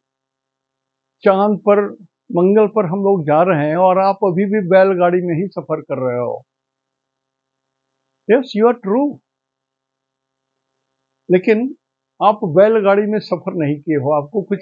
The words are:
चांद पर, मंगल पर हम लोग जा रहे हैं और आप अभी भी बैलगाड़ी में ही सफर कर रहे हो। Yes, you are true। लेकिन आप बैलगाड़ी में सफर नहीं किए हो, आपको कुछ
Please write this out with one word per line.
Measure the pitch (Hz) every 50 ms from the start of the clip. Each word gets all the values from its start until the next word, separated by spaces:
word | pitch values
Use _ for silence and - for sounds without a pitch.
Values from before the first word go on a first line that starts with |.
| _ _ _ _ _ _ _ _ _ _ _ _ _ _ _ _ _ _ _ _ _ _ _ _
चांद | - 208 190 190 202 214 208 170
पर, | - 202 202 202 202 202 226 - 180 _ _ _ _ _
मंगल | - 170 180 190 202 220 214
पर | 202 214 220 202
हम | 156 175 202
लोग | 196 196 202 185 147
जा | 151 147 156 175
रहे | 185 175 147 147
हैं | 151 156
और | 175 185 185 180
आप | 190 190 196 196
अभी | - 214 190 165 180 208
भी | 196 208 214 190
बैलगाड़ी | 165 190 190 190 196 190 175 175 175 175 180
में | 180 180 165
ही | 151 202
सफर | 185 - 175 147 - 156 151
कर | 139 - 139 127 127 127
रहे | 120 123
हो। | 123 113 113 - 131 _ _ _ _ _ _ _ _ _ _ _ _ _ _ _ _ _ _ _ _ _ _ _ _ _ _ _ _ _ _ _ _ _ _ _ _ -
Yes, | 214 277 254 - - 202
you | 220 240
are | 233 233 -
true। | 190 202 254 285 294 - 131 _ _ _ _ _ _ _ _ _ _ _ _ _ _ _ 131 135 135 _ 135 135 135 131 131 _ _ _ _ _ _ _ _ _ _ _ _ _ _ _ _ _ -
लेकिन | 180 185 185 240 214 214 247 269 311 - _ _ _ _ _ _ _ _ 175
आप | 202 220 214 226
बैलगाड़ी | 175 143 180 202 220 226 220 196 196 196 202 214
में | 208 214 208
सफर | - - 180 170 - 190 185
नहीं | 180 151 143 151 147
किए | 143 170 156
हो, | 143 123 143 151 147 143
आपको | 147 - 208
कुछ | 185 - 202 190